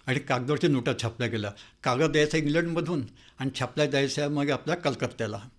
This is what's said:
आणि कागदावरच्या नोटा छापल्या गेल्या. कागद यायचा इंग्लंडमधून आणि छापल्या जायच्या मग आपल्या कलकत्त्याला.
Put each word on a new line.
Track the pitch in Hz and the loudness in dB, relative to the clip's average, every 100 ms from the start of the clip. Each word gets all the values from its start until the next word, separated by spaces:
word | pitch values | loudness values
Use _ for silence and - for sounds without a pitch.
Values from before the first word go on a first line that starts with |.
| - | -4
आणि | 131 | -2
कागदावरच्या | 131 127 123 147 170 | 0 -2 0 2 2
नोटा | 135 117 123 | 2 0 -2
छापल्या | 117 - 120 | -4 -2 -2
गेल्या. | 110 104 - - _ | -2 -4 -8 -18 _
कागद | 135 123 156 151 | -2 2 4 4
यायचा | 151 160 | 4 2
इंग्लंडमधून | 147 156 170 165 160 170 110 - - - | 2 2 0 -2 -2 -2 -4 -10 -20 -6
आणि | 131 - | -6 -2
छापल्या | 127 - 147 | -2 0 2
जायच्या | 139 139 139 147 | 2 0 0 -2
मग | 147 143 | 0 0
आपल्या | 135 - 170 | 0 -2 -2
कलकत्त्याला. | 147 123 123 - 110 104 123 | -2 -2 -4 -4 -6 -6 -12